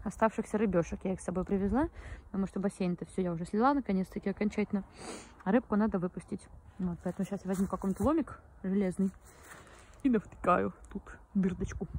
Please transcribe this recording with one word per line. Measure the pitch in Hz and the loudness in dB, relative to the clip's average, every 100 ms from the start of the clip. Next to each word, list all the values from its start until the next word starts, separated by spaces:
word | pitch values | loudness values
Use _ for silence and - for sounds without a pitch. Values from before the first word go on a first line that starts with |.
оставшихся | 202 - 220 - - 208 | -10 2 2 2 -2 0
рыбёшек. | 220 175 160 202 | 2 2 0 -4
Я | 190 | -4
их | 185 | -4
с | |
собой | - 180 | -4 -4
привезла, | 175 196 196 233 330 - - - - | 0 0 2 2 0 -4 -14 -14 -6
потому | 196 196 | -4 -2
что | 196 | -2
бассейн-то | 196 - 180 175 - | -4 0 -2 -2 -4
всё | - | -2
я | 180 | -2
уже | 165 175 | -2 -2
слила | 208 262 | 2 4
наконец-таки | 285 220 190 180 202 196 | 4 2 0 0 -4 -4
окончательно. | - 214 - 202 196 - - - - - - | -2 0 0 0 -2 -4 -12 -12 -12 -16 -6
А | 190 | 2
рыбку | 247 - 208 | 2 4 2
надо | 220 185 | 2 0
выпустить. | 180 180 - 208 - - - - | -2 -6 -8 -10 -10 -20 -18 -4
Вот, | 185 170 | -4 -2
поэтому | 180 - 180 | -4 -4 -4
сейчас | 196 | -4
я | 185 | -4
возьму | 190 196 | -2 0
какой-нибудь | 185 196 185 | 0 -2 2
ломик | 220 330 - - - - | 4 2 0 -8 -20 -8
железный | 185 202 185 175 190 - - - - - - - - - | 0 2 2 2 0 -2 -18 -20 -20 -20 -20 -20 -20 -2
и | 269 | 2
навтыкаю | 220 - - 185 180 185 - - | 2 0 0 4 4 2 -4 -12
тут | 202 - - - | -12 -12 -18 -2
дырочку. | 202 185 180 190 - 190 | 2 2 0 -6 -6 -8